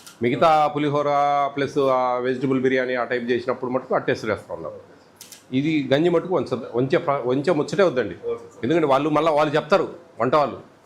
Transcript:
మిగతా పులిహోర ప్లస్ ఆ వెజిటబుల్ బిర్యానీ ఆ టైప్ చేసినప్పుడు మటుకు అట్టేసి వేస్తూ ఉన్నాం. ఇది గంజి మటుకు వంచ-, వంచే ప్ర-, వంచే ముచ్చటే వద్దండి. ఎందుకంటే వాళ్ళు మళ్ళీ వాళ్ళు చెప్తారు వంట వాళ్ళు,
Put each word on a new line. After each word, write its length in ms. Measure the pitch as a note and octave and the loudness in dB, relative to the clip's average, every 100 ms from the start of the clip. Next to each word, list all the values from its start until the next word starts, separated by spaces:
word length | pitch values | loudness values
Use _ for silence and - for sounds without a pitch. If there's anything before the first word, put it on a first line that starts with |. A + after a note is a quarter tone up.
| - - | -20 -4
మిగతా 460 | F#3+ C#3+ E3 D#3 D3+ D3 | -2 4 4 6 2 0
పులిహోర 300 | D3 C#3+ C#3+ C#3+ C#3+ C#3+ C#3 C#3 | -2 0 0 2 2 0 0 -2
ప్లస్ 220 | C3+ C#3+ | -2 0
ఆ 400 | C3+ B2+ B2+ B2 | 2 2 0 0
వెజిటబుల్ 440 | B2+ B2+ C3+ C3+ | -2 -2 0 2
బిర్యానీ 340 | C3 C3 B2+ B2+ | 2 2 0 -2
ఆ 80 | |
టైప్ 280 | A#2 B2 A#2+ | -2 -4 0
చేసినప్పుడు 400 | A#2+ B2 A#2+ B2 | -2 -2 -4 -4
మటుకు 240 | B2+ - F3+ | -4 -2 -2
అట్టేసి 320 | C#3 B2 A2 | 0 -2 -2
వేస్తూ 260 | F#2+ - | -4 -6
ఉన్నాం. 180 | E2 D#2 - - - - - - - - | -12 -10 -12 -18 -20 -20 -20 -20 -20 -6
ఇది 360 | C3 D3+ D3+ B2+ | -2 0 -2 2
గంజి 160 | C#3 F3 | 2 4
మటుకు 260 | E3+ F3+ E3+ | 0 0 -2
వంచ-, 420 | A#2 A#2 - A#2 | -2 -6 -4 -2
వంచే 200 | C3+ E3+ | 0 0
ప్ర-, 240 | - C#3 B2 | 0 -2 0
వంచే 280 | C3+ D3 | 0 2
ముచ్చటే 300 | D3+ C#3 E3 | 0 0 2
వద్దండి. 320 | F3+ B2+ G2+ E2+ - - - - | 2 2 -4 -6 -8 -8 -10 -8
ఎందుకంటే 240 | A#2 E3 D3 | 0 2 4
వాళ్ళు 220 | C3+ D3+ | 2 2
మళ్ళీ 220 | D3 D#3+ | 2 2
వాళ్ళు 240 | D3 D#3 D3 | 2 2 0
చెప్తారు 400 | D3 F#3 B2+ - - - | 2 0 0 -8 -18 -4
వంట 140 | B2 D3+ | 2 2
వాళ్ళు, 260 | C3 F#2 - - | 0 -4 -16 -14